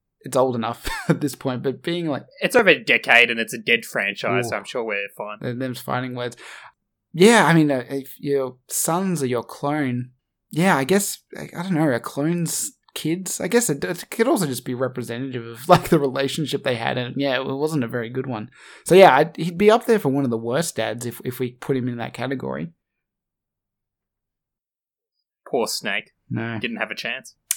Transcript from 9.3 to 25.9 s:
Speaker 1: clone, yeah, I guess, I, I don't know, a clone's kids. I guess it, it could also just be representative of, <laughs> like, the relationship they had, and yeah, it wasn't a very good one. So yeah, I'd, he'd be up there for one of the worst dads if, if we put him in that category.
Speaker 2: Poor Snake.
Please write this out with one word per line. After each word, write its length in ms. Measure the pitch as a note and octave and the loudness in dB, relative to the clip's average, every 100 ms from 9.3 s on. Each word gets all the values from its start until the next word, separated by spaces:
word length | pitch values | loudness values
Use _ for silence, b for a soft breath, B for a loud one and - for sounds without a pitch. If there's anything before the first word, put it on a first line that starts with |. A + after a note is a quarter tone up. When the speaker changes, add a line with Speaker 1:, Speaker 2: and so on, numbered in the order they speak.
| A#2+ | -2
Speaker 1:
clone, 640 | A2+ - C#3+ D3+ C#3 B2 B2+ _ _ _ _ | -4 -6 -4 -2 -2 -4 -6 _ _ _ _
yeah, 260 | C#3 F#3 D#3 | 0 2 2
I 80 | |
guess, 340 | C3+ F#3+ G3+ - _ - | 2 2 0 -8 _ -16
I, 120 | - - | -14 -10
I 60 | |
don't 120 | F#3 | -2
know, 160 | E3 D#3 | 0 2
a 80 | A#2 | 0
clone's 720 | - - D3+ F3 E3 - - - _ | -4 -4 -2 -2 -2 -4 -8 -10 _
kids. 460 | - D3+ F3 F#3 - | -8 -4 -4 -6 -6
I 80 | F3+ | 0
guess 200 | A#3 A#3 | 0 0
it, 160 | D3 | -2
it 240 | F#3 F3+ - | -4 -8 -6
could 160 | - A3+ | -2 0
also 200 | D4+ D#3 | 0 0
just 180 | B2 | -6
be 100 | C3 | -6
representative 720 | B2 C3 B2+ A2+ A#2 C3+ B2 A#2 | -4 -4 -4 -8 -8 -8 -8 -10
of, 220 | A#2 B2 | -4 6
<laughs> 0 | |
like, 220 | C#3 - | 6 6
the 80 | E3 | 2
relationship 640 | C#3 C3 C#3 - C#3 C3 | 2 0 -2 -2 -4 -4
they 120 | C3+ A#2+ | -2 -2
had, 200 | A#2+ B2+ | -2 -2
and 180 | B2 A#2+ | -4 -2
yeah, 180 | C#3 B2+ | -2 0
it 80 | |
wasn't 400 | C3+ C3+ D3+ D#3 | -2 -2 -2 -2
a 40 | A#2 | -2
very 200 | A#2+ A2+ | -4 -6
good 180 | B2+ B2+ | -6 -6
one. 220 | A2+ G#2 B B B | -6 -10 B B B
So 100 | B | B
yeah, 200 | F3+ F#3 | 8 10
I'd, 220 | C3 D#3+ - | 8 4 -2
he'd 220 | E3 E3+ | -6 2
be 120 | G#3 | 6
up 140 | A3+ | 6
there 140 | A#3 A3 | 4 0
for 100 | D3 | 2
one 160 | C3+ | 0
of 60 | C3+ | 0
the 80 | A#2 | -2
worst 380 | A#2 B2+ E3 - | -2 -2 -2 -4
dads 280 | A2 A#2 | -4 -4
if, 160 | A#2+ A#2 | -8 -8
if 140 | - B2+ | -8 -6
we 140 | B2+ | -6
put 240 | B2 - C3+ | -6 -4 -2
him 100 | B2 | -2
in 100 | A#2+ | -6
that 160 | A#2 | -8
category. 580 | - B2 C3+ F#2 - E3 - _ _ _ _ _ _ _ _ _ _ _ _ _ _ _ _ _ _ _ _ _ _ _ _ _ _ - | -8 -6 -6 -6 -6 -8 -12 _ _ _ _ _ _ _ _ _ _ _ _ _ _ _ _ _ _ _ _ _ _ _ _ _ _ -4
Speaker 2:
Poor 180 | C3+ G#2+ | -2 0
Snake. 460 | - A2 | -2 -4